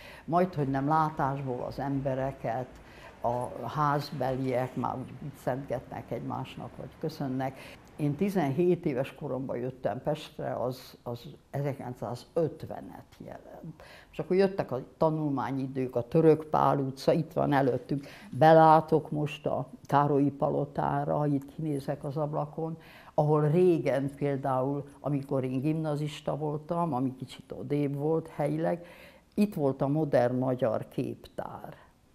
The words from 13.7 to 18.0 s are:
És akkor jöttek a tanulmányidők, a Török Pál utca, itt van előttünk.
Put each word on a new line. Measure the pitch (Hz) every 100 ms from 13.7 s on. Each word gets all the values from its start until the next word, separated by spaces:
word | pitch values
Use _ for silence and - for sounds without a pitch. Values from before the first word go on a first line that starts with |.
| - - - -
És | -
akkor | 151 185
jöttek | 196 196 135
a | 131 131 -
tanulmányidők, | 160 156 151 135 113 135 131 135 127 120
a | -
Török | 165 160 151 -
Pál | 139 139 143
utca, | 135 - -
itt | 165 156
van | 135 139
előttünk. | 143 139 127 - 151